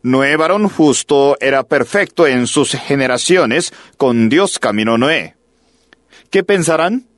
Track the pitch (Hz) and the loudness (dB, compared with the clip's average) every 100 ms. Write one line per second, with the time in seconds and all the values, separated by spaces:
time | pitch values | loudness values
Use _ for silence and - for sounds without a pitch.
0 | 123 131 139 156 160 202 208 - 156 123 | 0 0 2 0 0 0 -2 2 2 2
1 | - 143 139 139 135 135 120 143 - 202 | 0 2 2 0 0 -2 0 -2 -2 -2
2 | 190 - 156 127 120 147 143 135 - 139 | -4 0 2 2 0 0 -2 -4 -4 -2
3 | 131 123 - 180 131 143 - - - _ | -2 -2 0 2 2 -2 -4 -14 -20 _
4 | 135 120 113 147 196 - 107 104 110 113 | 0 2 2 2 0 -2 -4 -2 0 0
5 | 135 160 82 _ _ _ _ _ _ _ | 0 -2 -6 _ _ _ _ _ _ _
6 | _ _ _ 190 180 196 160 160 170 247 | _ _ _ -2 0 0 0 0 -2 -4
7 | _ | _